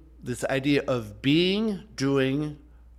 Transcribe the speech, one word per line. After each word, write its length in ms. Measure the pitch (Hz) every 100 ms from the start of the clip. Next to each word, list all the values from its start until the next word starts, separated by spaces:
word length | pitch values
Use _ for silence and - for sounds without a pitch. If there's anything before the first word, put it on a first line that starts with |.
| - -
this 220 | 127 120
idea 380 | - 135 139 139 -
of 360 | 123 107 104
being, 640 | 135 156 180 202 226 185 -
doing, 640 | - 135 139 131 139 151 151 - - -